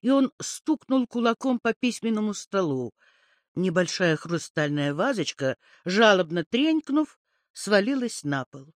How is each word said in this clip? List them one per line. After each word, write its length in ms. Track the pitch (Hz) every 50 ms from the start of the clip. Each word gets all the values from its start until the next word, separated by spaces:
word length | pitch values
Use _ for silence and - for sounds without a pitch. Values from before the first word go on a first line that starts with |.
И 80 | - 240
он 240 | 269 277 269 247 _ _
стукнул 640 | - - - - _ - 311 247 _ _ 262 262 247
кулаком 520 | - - 240 233 233 233 _ - 269 254 233
по 160 | _ 226 220
письменному 580 | _ - 247 220 - - 226 226 214 214 214 202
столу. 640 | - - _ - 196 185 156 139 131 123 117 _ _ _ _ _ _ _ _ _ _ _ _ _
Небольшая 640 | - 180 185 165 180 180 170 - - 190 170 156
хрустальная 760 | 151 - 160 170 165 - - _ - 151 147 147 147 143 143 143
вазочка, 640 | 147 190 262 277 208 156 - - - 139 131 127 _ _ _ - _ _
жалобно 640 | 180 180 208 233 214 202 185 175 156 165 175 165
тренькнув, 720 | _ - 240 285 320 320 320 - - 269 302 311 - - _ _ _ _ _ _ _ _
свалилась 720 | - - 196 214 202 196 226 277 269 247 233 - - -
на 220 | 147 143 135 127
пол. 260 | _ - 135 135 151 _